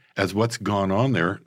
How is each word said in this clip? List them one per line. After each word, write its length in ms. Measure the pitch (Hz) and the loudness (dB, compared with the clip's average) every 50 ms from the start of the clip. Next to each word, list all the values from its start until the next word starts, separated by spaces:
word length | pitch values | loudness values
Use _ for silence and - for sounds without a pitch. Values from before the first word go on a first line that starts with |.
| _ _ - | _ _ -4
as 180 | - 98 92 95 | -2 -2 0 0
what's 240 | 101 113 117 113 | 0 0 0 -2
gone 340 | - 104 101 104 101 98 95 | -4 -4 -2 0 0 0 0
on 200 | 95 104 123 135 | 2 2 2 2
there. 300 | 123 85 85 87 101 - - | 2 2 0 0 -2 -4 -10